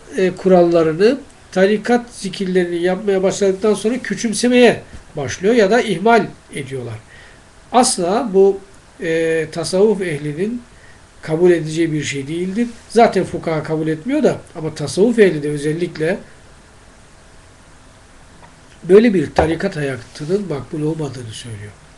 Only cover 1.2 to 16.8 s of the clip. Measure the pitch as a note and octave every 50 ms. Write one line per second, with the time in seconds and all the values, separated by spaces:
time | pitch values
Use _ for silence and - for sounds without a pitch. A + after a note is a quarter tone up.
1.2 | - - - - - - - F#3 F#3+ G3 G#3+ G#3 G#3 - A#3+ A#3+ A#3 - - -
2.2 | - G3 F3+ - G3+ F#3 F#3 F#3 F3+ F3 F3 E3+ E3+ F#3 F#3 F#3+ A3 G3+ G3 F#3+
3.2 | F#3 F#3+ F3+ - G3+ G3 F#3+ F#3+ A3+ G#3+ G#3 G#3 - G#3+ B3 B3+ - - G3+ D#3
4.2 | - A#3 G3+ G3+ - B3 B3 B3 B3 A3+ F3 - - - - - - - - D3+
5.2 | C#3 A#2 - - F3 G3+ A#3+ B3 G#3 F#3 G#3+ B3 - A#3 F#3+ - F3+ A3+ A#3 A3+
6.2 | F3+ D3+ - - - - - E3+ C3+ B2 C3+ C3 A#2+ A#2 A2 A2 - - - -
7.2 | - - - - - - - - - - - A#3+ B3 A#3+ - - F3 E3+ F#3+ A#3
8.2 | C#4 A3+ F#3 F#3+ G3 G3 F#3+ G3 - - - - - - - - - E3 E3 E3
9.2 | E3 E3 D#3+ E3 D#3 D3+ - E3+ D#3+ D3+ - F#3 G3 A3 G#3 F#3 G3 F3 D#3 C#3+
10.2 | D3+ D3+ D3 D3+ F#3 G#3+ A#3+ A#3+ - - - - - - - - - - _ -
11.2 | - - D#3+ D#3+ F3 F3+ F3 E3 D3+ D#3 D#3 D#3+ E3+ D#3 D3+ D3+ C3+ - C#3+ C#3+
12.2 | C3+ C3+ D#3+ F3 F3+ F#3 F#3+ G#3+ A#3+ A#3+ - - - - - G#3+ A#3 G#3 A3+ G3
13.2 | E3+ - - E3 D#3 F3 D#3+ D#3 D3 D#3 D#3+ D#3 D#3+ D#3 D#3+ D#3 - A#3 C#4 D4+
14.2 | B3 G3 D3+ - - - - F3 D#3 D#3 D3+ - D3+ C#3 - F#3 F#3+ B3 A#3 A#3
15.2 | G#3 F#3 E3 D3+ C#3+ D3 D3 D3 C#3 D#3 D3+ E3+ F3+ F3 - - D#3 D#3+ F#3+ -
16.2 | - - - - - - - - - - - -